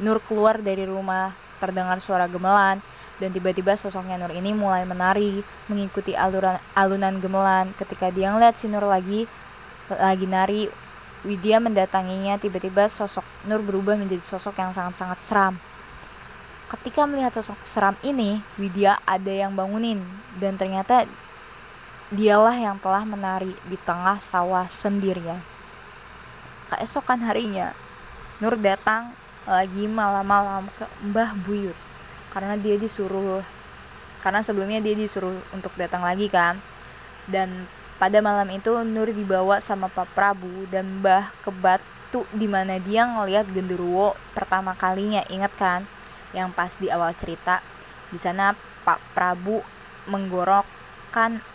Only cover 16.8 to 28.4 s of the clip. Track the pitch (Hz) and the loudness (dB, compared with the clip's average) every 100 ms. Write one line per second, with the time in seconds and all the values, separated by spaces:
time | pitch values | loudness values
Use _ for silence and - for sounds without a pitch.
16.8 | 254 302 294 277 254 226 214 208 - 226 | -4 2 2 2 0 -2 -8 -10 -6 2
17.8 | 196 202 269 269 208 214 - - 196 185 | 2 2 -2 0 0 -2 -6 -6 -4 4
18.8 | 196 202 - 190 196 196 196 196 190 214 | 4 4 2 0 0 -2 -2 -2 -2 -2
19.8 | 233 208 180 196 - 185 196 190 190 190 | -2 -4 -6 -14 -14 -4 -4 -2 -2 -2
20.8 | 190 247 - - - - - - - - | 4 4 4 -6 -18 -20 -20 -20 -20 -20
21.8 | - - - 202 214 208 220 247 214 196 | -20 -18 -6 2 6 8 6 4 -2 -2
22.8 | 190 196 220 202 190 185 185 185 175 185 | 0 0 0 -4 -4 -2 -4 -8 -10 -8
23.8 | - 175 185 202 - 180 175 185 180 - | -4 0 0 0 0 0 2 0 -2 -4
24.8 | 208 202 190 180 165 180 - - - - | -2 0 0 -2 -6 -10 -12 -18 -18 -18
25.8 | - - - - - - - - - - | -20 -20 -20 -18 -18 -18 -18 -16 -8 -6
26.8 | 220 285 262 247 233 214 226 190 180 - | -4 -4 0 0 2 0 -2 -4 -6 -8
27.8 | - - - - - - | -18 -18 -18 -16 -16 -4